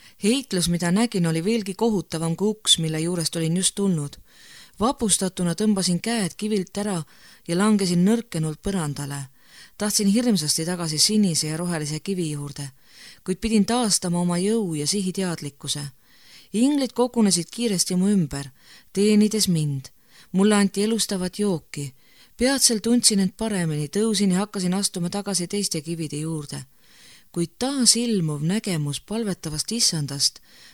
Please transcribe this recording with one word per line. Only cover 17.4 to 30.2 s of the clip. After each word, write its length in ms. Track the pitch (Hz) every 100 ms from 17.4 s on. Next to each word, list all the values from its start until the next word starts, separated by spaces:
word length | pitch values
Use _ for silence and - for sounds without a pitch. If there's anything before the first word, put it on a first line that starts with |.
| 165
kiiresti 440 | - 233 180 - 180
mu 140 | 190
ümber, 360 | 202 143 139 135 - - - _
teenides 540 | 190 208 214 214 214 190
mind. 420 | 160 151 139 135 _ _ - -
Mulle 240 | 180 208 208
anti 280 | 196 196
elustavat 560 | 214 226 - 196 180 -
jooki. 540 | 208 165 - 147 143 - _ - - -
Peatselt 440 | 247 269 - 220
tundsin 380 | 226 240 - 202
end 160 | 190 -
paremini, 480 | 220 196 165 151 147
tõusin 440 | 202 226 196 196
ja 60 | 180
hakkasin 340 | 208 202 180
astuma 360 | 190 196 180 175
tagasi 340 | 202 202 175 175
teiste 340 | 208 190 160 156
kivide 320 | 165 151 147
juurde. 400 | 160 156 143 139 135 _ _ - - - _
Kuid 200 | 175 170 -
taas 360 | 254 277 233 233
ilmuv 460 | 240 202 160 147
nägemus 580 | 160 214 208 165 147 139
palvetavast 720 | - 220 214 175 - 151 -
issandast 680 | 233 - 160 139 139